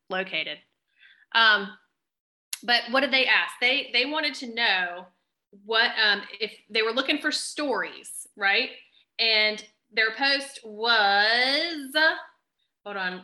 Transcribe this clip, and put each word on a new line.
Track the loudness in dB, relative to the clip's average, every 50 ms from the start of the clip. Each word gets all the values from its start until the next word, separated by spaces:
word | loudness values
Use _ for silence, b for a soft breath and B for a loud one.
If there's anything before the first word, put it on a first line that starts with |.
| _ -8
located. | -6 -6 -4 -4 -4 -6 -6 -6 -10 -14 _ _ _ _ _ b b b b b b b b b 2
Um, | 4 6 6 6 4 2 -4 -12 -18 _ _ _ _ _ _ _ _ _ _ _ _ _ -14 -14 -8
but | -2 0 0 0 2 2
what | 0 2
did | 2 4
they | 2 2 4
ask? | 4 4 2 2 0 -4 0
They, | 0 2 2 0 -2 -2
they | 0 0 0
wanted | 0 -2 -2 -2 -4 -4
to | -6 -10 -8 -4
know | -2 0 2 2 0 0 -4 -6 -10 -14 -18 _ _ _ _ _ _ _ _ -20 -18 -8
what, | -2 0 2 2 2 2 2
um, | 2 2 2 0 -2 -10 -10 -8
if | -8 -8 -10 -14 _ -4
they | -2 0
were | 0 0
looking | 0 -2 0 0 0 0
for | -2 -4
stories, | -4 -4 -6 -6 -6 -4 -2 -2 -2 -2 -4 -6 -8 -16 -18 -18 -16 -16 -18 -16 _
right? | -2 0 2 2 2 0 -2 -8 B B B B B B B _ -2
And | 0 2 2 4 2 2 0 -4 -10 -18 _ _ _ _
their | -2 0 0 0 0
post | 0 0 0 0 0 -4 -8 -16 -18 -18
was, | -16 -10 -4 0 2 2 4 4 4 4 4 4 4 2 2 2 0 0 -2 -2 -4 -6 -8 -8 -4 0 2 2 2 2 0 -8 -18 _ _ _ _ _ _ _ _ _ _ -14
hold | -10 -8
on, | -6 -4 -6 -6 -8